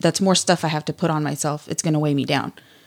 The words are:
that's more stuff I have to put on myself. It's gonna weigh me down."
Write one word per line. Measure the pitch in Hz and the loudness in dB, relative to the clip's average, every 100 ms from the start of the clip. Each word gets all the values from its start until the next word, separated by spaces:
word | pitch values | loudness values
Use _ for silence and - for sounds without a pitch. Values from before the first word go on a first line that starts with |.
that's | 165 - | 0 2
more | 190 175 | 2 2
stuff | - 170 156 | 2 0 0
I | |
have | 156 151 | -4 -6
to | |
put | 151 165 | -2 0
on | 156 | 0
myself. | 147 147 151 147 - | -2 -2 -4 -4 -6
It's | 160 | -4
gonna | 165 151 | 0 2
weigh | 151 | 2
me | 143 - | 0 0
down." | 139 - - - - | -2 -4 -10 -20 -20